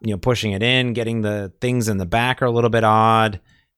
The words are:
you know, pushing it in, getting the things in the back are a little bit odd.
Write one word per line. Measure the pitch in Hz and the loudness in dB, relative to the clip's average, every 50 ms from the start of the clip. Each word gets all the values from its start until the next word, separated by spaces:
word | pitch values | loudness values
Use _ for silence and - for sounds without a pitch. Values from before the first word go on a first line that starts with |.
you | - 113 | -6 -6
know, | 101 90 | -6 -2
pushing | - 127 123 107 - 107 | -2 -2 -2 0 -2 -4
it | 98 98 | -4 -2
in, | 113 120 127 127 123 123 113 | 0 0 0 0 0 -2 -4
getting | 120 113 113 113 113 | -4 -4 -4 -4 -4
the | 107 104 104 104 101 95 - _ | -2 -4 -4 -4 -6 -10 -10 _
things | - 123 123 123 113 110 | -4 -2 -2 0 0 0
in | 107 95 | -2 -2
the | 92 | -2
back | 87 85 117 120 127 127 - 135 | -2 -2 0 0 0 -2 -2 -2
are | |
a | 123 | 0
little | 117 117 117 117 | 0 2 0 2
bit | 113 117 110 | 2 2 4
odd. | 107 110 110 110 113 113 113 110 110 101 90 - _ _ _ _ _ _ | 4 4 4 4 4 4 4 2 2 -2 -6 -12 _ _ _ _ _ _